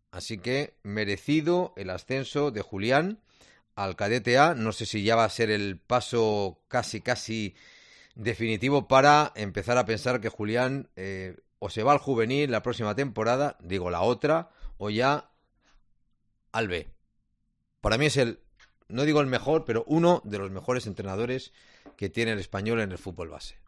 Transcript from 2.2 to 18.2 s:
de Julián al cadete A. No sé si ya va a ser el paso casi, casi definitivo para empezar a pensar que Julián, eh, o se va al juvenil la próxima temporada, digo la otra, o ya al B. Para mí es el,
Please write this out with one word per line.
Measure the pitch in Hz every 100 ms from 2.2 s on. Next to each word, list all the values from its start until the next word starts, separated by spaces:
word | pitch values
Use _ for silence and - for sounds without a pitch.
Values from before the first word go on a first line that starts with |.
| - 147 147
de | 107
Julián | - 98 107 135 180 220 _ _ _ _ _
al | - 98 90
cadete | 101 123 117 123
A. | 160
No | 143 110
sé | 101
si | 110 110
ya | 101 113
va |
a | 110
ser | - 110
el | 107 101 92
paso | - 123 - 120 110 104 98 - _
casi, | 123 113 110
casi | - 123 - 113 104 - - - - - -
definitivo | - 107 110 117 110 127 143 -
para | 131 143 147 151
empezar | - 104 90 98 123
a | 113
pensar | 110 123 123
que | 104
Julián, | - 104 117 127 139 - -
eh, | 95 95 92 - _ _
o | 101
se | -
va | 117
al | 143
juvenil | - 120 113 139 147
la | 110
próxima | 123 113 107
temporada, | 104 139 107 110 127 143 -
digo | 82 95 90
la | 85
otra, | 101 123 147 160 170 _ - -
o | 101
ya | 107 131 147 - _ _ _ _ _ _ _ _ _ _ _ _
al | 113 107
B. | 87 73 - _ _ _ _ _ _ _ _
Para | 104 113
mí | 151
es |
el, | 135